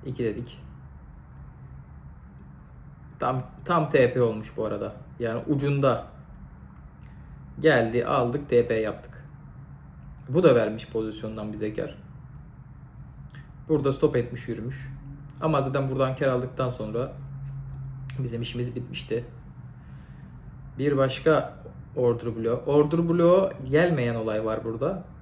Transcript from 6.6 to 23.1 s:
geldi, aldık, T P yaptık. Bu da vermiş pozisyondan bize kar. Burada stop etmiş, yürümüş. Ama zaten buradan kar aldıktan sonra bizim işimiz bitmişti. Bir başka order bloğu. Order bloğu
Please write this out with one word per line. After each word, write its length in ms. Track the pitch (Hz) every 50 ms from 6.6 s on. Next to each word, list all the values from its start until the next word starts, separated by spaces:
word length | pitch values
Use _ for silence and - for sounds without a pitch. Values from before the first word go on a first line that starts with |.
| - - - - - - - - - - - - - - - - - - - -
geldi, 460 | 139 156 143 120 113 113 110 120 117
aldık, 420 | - 143 139 123 120 123 147 - -
T 180 | 120 120 117 117
P 60 | 117
yaptık. 500 | 110 110 107 - - - - - - - - - - - - - - - - - - - - - - - - - - - -
Bu 140 | 127 165 180
da 120 | 156 127
vermiş 340 | 120 110 104 110 113 - -
pozisyondan 640 | - 110 110 110 104 - - 110 110 107 104 107 104
bize 220 | 104 110 107 -
kar. 240 | - - - - - - - - - - - - - - - - - - - - - - - - - - - - - - - - - - - - - - -
Burada 240 | 156 143 135 139 131
stop 240 | - - 143 135
etmiş, 320 | 123 120 - 123 120 - -
yürümüş. 400 | 117 110 107 123 135 - - - - - - - - - - - - -
Ama 220 | - 160 156 139 135
zaten 280 | 135 131 143 135 131
buradan 260 | 131 139 135 131 131
kar 120 | - 147 135
aldıktan 420 | 127 123 123 127 - - 131 123
sonra 420 | 120 - 110 107 107 117 131 - - - - - - - - - - - - - - - - - - - - - - -
bizim 240 | 131 120 117 117 120
işimiz 340 | - - 120 120 123 120
bitmişti. 480 | 123 123 - - - - - 113 117 120 - - - - - - - - - - - - - - - - - - - - - - - - - - - - - - 123
Bir 180 | 135 147 143
başka 580 | 135 135 131 127 - - 160 156 143 - - - - - - - - - - -
order 400 | 139 123 120 117 117 - 120 107
bloğu. 200 | 113 110 113 120 120 -
Order 420 | 147 143 147 151 147 160 165 170
bloğu 440 | 170